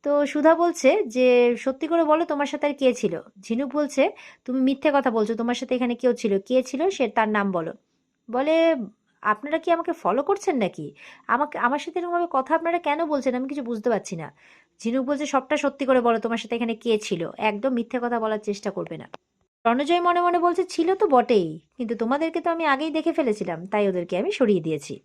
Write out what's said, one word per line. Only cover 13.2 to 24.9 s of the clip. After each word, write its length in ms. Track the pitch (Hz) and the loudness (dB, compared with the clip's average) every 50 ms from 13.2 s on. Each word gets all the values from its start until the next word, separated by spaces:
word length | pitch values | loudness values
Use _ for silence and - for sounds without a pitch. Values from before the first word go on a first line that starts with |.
| 277 269 240 | 0 -2 -2
আমি 120 | 247 262 269 | -2 -6 -6
কিছু 140 | 285 294 | -6 -8
বুঝতে 260 | 254 233 240 214 214 247 | -6 -6 -8 -4 -2 0
পারছি 240 | 226 214 214 - 185 | 0 0 -2 -6 -10
না।" 100 | 165 156 - _ _ _ _ _ _ _ _ _ _ | -10 -10 -14 _ _ _ _ _ _ _ _ _ _
ঝিনুক 240 | - 226 233 269 254 | -6 -2 -2 -2 0
বলছে, 180 | 254 294 269 294 | -2 -2 -2 -2
"সবটা 300 | 285 - 269 269 - 302 | 0 0 -2 0 0 -2
সত্যি 280 | 294 294 277 277 - 277 | 0 0 -2 -2 -2 0
করে 140 | 247 262 254 | 2 2 4
বলো, 180 | 233 240 226 226 | 4 2 0 2
তোমার 200 | 226 226 233 220 | 0 -2 -4 -4
সাথে 160 | - 220 240 | -4 -6 -4
এখানে 180 | 233 240 226 233 | -4 -2 -4 -4
কে 180 | 226 - 240 220 214 | -4 0 0 0 0
ছিল, 240 | 214 - 202 165 170 - - - | 0 -4 -4 -4 -4 -8 -6 -2
একদম 320 | - 220 208 208 220 269 | -2 -2 -2 0 -2 -2
মিথ্যে 260 | 254 233 226 233 - 247 | 0 -2 -4 -4 -4 -4
কথা 160 | 233 240 240 233 | -2 -2 -2 -2
বলার 180 | 220 220 220 214 | 0 -2 -2 -2
চেষ্টা 320 | 214 - 202 202 - 202 | -4 -6 -6 -4 -6 -6
করবে 260 | 180 185 170 165 165 156 | -6 -6 -8 -8 -10 -14
না।" 80 | - - - _ _ _ _ _ _ _ _ _ _ | -14 -16 -20 _ _ _ _ _ _ _ _ _ _
রণজয় 360 | 233 233 254 294 277 349 349 | 0 0 0 2 2 2 2
মনে 200 | 349 349 349 349 | 4 2 2 4
মনে 180 | 349 349 349 349 | 2 2 2 2
বলছে, 240 | 330 349 339 359 359 | 2 2 2 0 -4
"ছিল 240 | - - - 330 339 381 | -4 -2 -2 0 0 2
তো 100 | 381 427 | 2 2
বটেই, 420 | 349 269 247 240 247 247 202 175 160 156 165 _ _ _ | 4 4 4 4 4 2 2 2 0 -6 -12 _ _ _
কিন্তু 200 | - 247 208 233 | -10 -8 -6 -4
তোমাদেরকে 440 | - 226 226 262 285 320 330 330 339 | -4 -2 -2 0 0 0 -2 -2 -2
তো 80 | 320 349 | -2 -2
আমি 140 | 330 330 330 | -2 0 0
আগেই 260 | 302 269 262 311 320 | 0 0 0 -2 -2
দেখে 220 | 285 320 311 339 | -2 0 0 0
ফেলেছিলাম, 460 | 320 339 302 240 208 208 185 185 170 160 175 | 0 0 0 0 -2 -2 -4 -6 -6 -8 -6
তাই 180 | 196 - 208 208 196 | -4 -2 0 0 2
ওদেরকে 260 | 185 180 170 170 185 180 | 0 -2 -4 -2 -2 -2
আমি 120 | 233 370 | -2 -2
সরিয়ে 280 | 427 - 269 208 202 175 | 0 0 2 4 4 2
দিয়েছি।" 340 | 156 160 156 151 - - | 2 -2 -4 -4 -6 -12